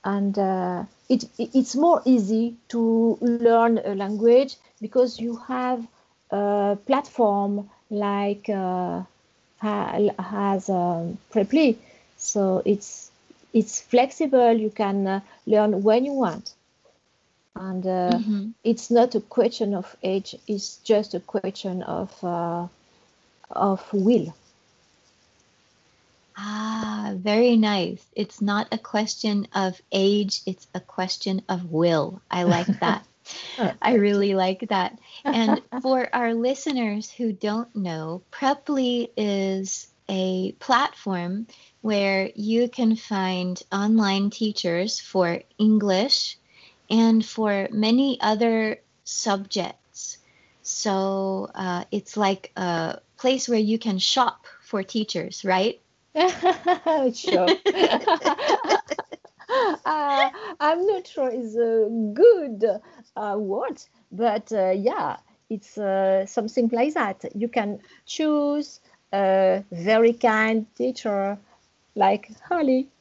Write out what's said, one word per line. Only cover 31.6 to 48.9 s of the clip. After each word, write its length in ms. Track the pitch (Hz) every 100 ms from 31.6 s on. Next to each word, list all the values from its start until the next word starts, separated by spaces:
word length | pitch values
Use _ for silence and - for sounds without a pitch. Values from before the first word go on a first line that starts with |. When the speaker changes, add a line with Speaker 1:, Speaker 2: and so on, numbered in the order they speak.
| 175
Speaker 2:
will. 500 | 160 170 160 165 185 _
I 120 | 180
like 340 | 175 170 180 -
Speaker 1:
<laughs> 20 |
Speaker 2:
that. 260 | 170 - - _ - - - -
Speaker 1:
Oh, 160 | 196 -
Speaker 2:
I 140 | - 240
Speaker 1:
thank 20 |
Speaker 2:
really 360 | 202 202 202
Speaker 1:
you. 0 |
Speaker 2:
like 280 | 190 185 190 220
that. 280 | 196 185 - - - 285
And 300 | 226 220 302 -
Speaker 1:
<laughs> 100 | 247
Speaker 2:
for 280 | 262 262 247
our 200 | - 233
listeners 800 | 233 247 269 320 262 220 208 214
who 200 | - 233
don't 400 | 190 208 214 240 214
know, 480 | 185 160 156 175 _
Preply 800 | - 269 277 - 277 254 240 233 -
is 680 | 214 196 196 190 190 - - _ -
a 420 | 190 185 185 185
platform 920 | - - 247 285 - 208 185 175 196 226 - _ _
where 480 | 220 202 196 196 190 -
you 340 | 208 226 240
can 260 | 247 226 226
find 640 | - 202 185 185 180 180 -
online 580 | 196 208 220 202 196 202
teachers 720 | - 220 208 185 170 208 -
for 420 | - 190 175 170 - -
English 800 | 214 214 202 185 262 - - - _ _ - _ _
and 360 | 226 226 226 214
for 420 | - 214 202 196
many 480 | 214 214 240 277 247
other 580 | 208 214 233 226 220 - _